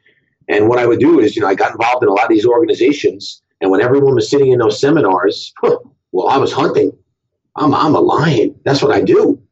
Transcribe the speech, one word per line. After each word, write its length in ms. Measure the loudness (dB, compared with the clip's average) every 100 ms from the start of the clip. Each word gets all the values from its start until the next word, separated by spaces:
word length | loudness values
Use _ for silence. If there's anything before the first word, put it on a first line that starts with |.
| _ _ _ _ -4
And 220 | 0 0
what 100 | 2
I 60 | 0
would 160 | 2
do 180 | 4 4
is, 160 | 2 0
you 60 |
know, 80 | -2
I 60 | -2
got 160 | -2
involved 320 | -2 -2 0
in 60 | 0
a 40 |
lot 100 | 0
of 60 | 2
these 160 | 2 2
organizations, 960 | 2 0 0 0 0 -4 -6 -14 -20 _ -6
and 120 | -2
when 100 | 0
everyone 340 | 2 2 2 0
was 140 | 0
sitting 240 | 2 2
in 60 | 2
those 200 | 0 0
seminars, 720 | 0 0 0 0 -2 -4 -12 -4
<laughs> 40 | -2 -2 -8 _ _
well, 160 | -6 -2
I 80 | -2
was 160 | -2
hunting. 400 | -2 -2 0 -2 -4 _ _ _ _ _ -4
I'm, 160 | -2
I'm 200 | 0 0
a 60 | 0
lion. 560 | 0 0 0 0 -2 -4
That's 180 | -4 -2
what 120 | 0
I 80 | 0
do. 400 | 2 2 2 -2 _